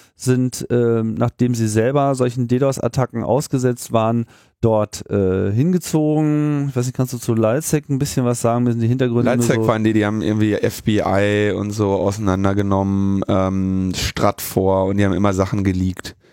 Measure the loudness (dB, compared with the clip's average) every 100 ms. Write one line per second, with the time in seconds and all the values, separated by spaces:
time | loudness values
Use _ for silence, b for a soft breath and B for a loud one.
0 | b b 0 2 0 -4 -2 0 2 0
1 | -2 -2 -2 0 0 0 0 2 2 2
2 | 2 0 0 -2 0 0 0 -2 -4 -2
3 | -2 -2 -2 -2 -2 -2 0 -2 -2 0
4 | 0 0 -4 b b b 2 2 0 -6
5 | -4 0 2 0 0 0 0 0 0 0
6 | 2 2 2 0 0 -2 -2 -4 -4 -2
7 | -4 -4 -2 0 2 0 0 -2 0 -4
8 | -2 -2 -2 0 0 0 0 0 0 0
9 | 0 2 2 2 2 2 2 2 2 2
10 | 2 0 0 0 0 0 -2 -2 0 0
11 | 2 2 2 2 0 -2 -4 -2 0 0
12 | 0 -2 0 0 0 0 0 0 0 0
13 | 0 0 0 0 0 0 -2 -2 -2 -4
14 | -6 -2 -2 -2 -4 -2 2 2 2 2
15 | 2 2 0 0 -2 -2 -2 0 -2 -4
16 | -12 -18 b